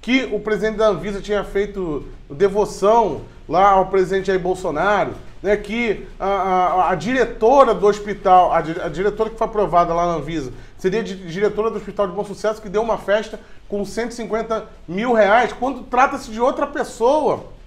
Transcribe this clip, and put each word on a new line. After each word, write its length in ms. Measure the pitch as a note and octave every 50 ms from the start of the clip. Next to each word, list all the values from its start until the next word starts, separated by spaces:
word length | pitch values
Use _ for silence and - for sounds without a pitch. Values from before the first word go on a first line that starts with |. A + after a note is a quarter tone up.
que 240 | - - B3 C4 B3+ - -
o 80 | G#3
presidente 360 | - G#3+ G#3+ G3 G3 A3 G#3+
da 100 | G3+ A3
Anvisa 340 | A3 G3+ D#3+ F3 G3+ G3+ G3
tinha 240 | F3 G3 G#3 G#3 F#3
feito 640 | - - G3 G3+ G3+ G3+ G3+ F#3 E3+ D3+ C#3 C#3 - - - - -
devoção 920 | D3 C#3+ F#3+ G3 F#3 G#3 G3+ - - - F#3+ G3+ A3 A#3 A3+ F#3+ C#3+ A2 A2 - - - -
lá 240 | - D3 F3 F#3+ G3+
ao 160 | G3 F#3+ F#3
presidente 420 | F#3 G3 F#3+ F#3+ E3+ F#3+ G3 F#3+ F#3+
Jair 120 | F#3+ F#3
Bolsonaro, 720 | E3+ F3+ F3+ F3+ - F3+ D3 D3 E3+ G3 G#3 G3 E3 C3 G#2+ - - - - - -
né, 140 | F#3 G#3
que 500 | G3+ G#3 F#3 G#3 A#3 A#3+ A3+ F#3+ - - - - -
a, 80 | D#3
a, 640 | F#3+ G3 G3 F#3 F#3+ F#3 F#3 F3+ F3 D#3 F#3 F3+ D#3+
a 40 | F#3
diretora 800 | E3 D3 G#3 C4 C4 A#3 - - - G#3+ A3+ C4 C#4+ C4+ A#3+ A3
do 120 | F3 F3+
hospital, 680 | G#3 G3+ G#3 G#3 G#3 G3+ - - F#3+ F#3 F#3 F3+ C#3+ C3
a 80 | E3 D#3+
di-, 180 | D3+ E3 E3
a 80 | - F3
diretora 400 | D3+ D#3 F#3+ G#3 G3+ G#3 A3 A3
que 80 | A3
foi 100 | - A3+
aprovada 460 | G#3+ - G#3 G3+ E3 D#3 F3 E3+ E3+ E3
lá 140 | E3+ E3+
na 80 | F3 E3+
Anvisa, 380 | D#3+ C#3 D3 E3 D#3+ C3+ B2+ A2+ - - - - -
seria 240 | - F#3+ F#3 A3+ A3
di-, 140 | F3+ G3
diretora 540 | F#3 F#3+ E3 D#3 F#3 G#3 G3+ - G3+ G#3+ A3+
do 60 | G#3
Hospital 300 | G#3 - G3+ F#3 - G3+
de 80 | F#3+ F3
Bom 100 | F#3+ G3+
Sucesso, 380 | - G3 F#3 - G#3 A3 G#3+ -
que 60 | G3+
deu 140 | F3 G#3 A3+
uma 140 | A3 G#3+
festa 420 | F3 - - G3 A3 G#3+ G#3+ - - - - - - - -
com 160 | - G3+ G3+
cento 280 | F#3+ - A3 A3+ A#3+ -
e 20 |
cinquenta 520 | - A3+ F#3+ G#3 A3+ A3 A3+ A3+ G#3+ F3+ - - - - -
mil 240 | E3 F#3+ A3+ B3+ A#3+
reais, 400 | A3 G#3 F#3+ G#3 A#3+ B3 G#3 -
quando 300 | - A#3+ C4 C#4 B3 -
trata-se 480 | - - B3 C4 C#4 C#4 B3+ - -
de 100 | G#3+ A3
outra 260 | A#3+ C4 D4 - D4
pessoa. 800 | C#4 C#4+ D#4 A#3+ - - - A3 A#3+ C#4+ D#4 C#4+ A3 D3+ A2+ F#2+ - - - -